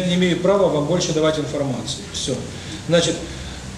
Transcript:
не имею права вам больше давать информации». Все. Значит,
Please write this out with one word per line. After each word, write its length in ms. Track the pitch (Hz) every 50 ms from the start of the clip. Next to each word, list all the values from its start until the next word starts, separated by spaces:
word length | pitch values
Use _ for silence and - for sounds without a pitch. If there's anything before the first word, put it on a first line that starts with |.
| 185
не 100 | 175 175
имею 240 | 180 185 180 165 -
права 280 | - 185 202 202 190 156
вам 180 | 147 147 143
больше 280 | 143 175 170 - - 156
давать 260 | 156 156 156 151 151
информации». 640 | 139 135 - 147 139 131 123 107 - - - - - - -
Все. 220 | - - 147 127 107 - - - - - - - - - -
Значит, 280 | 165 175 170 175 - - - - - - - - - - - - -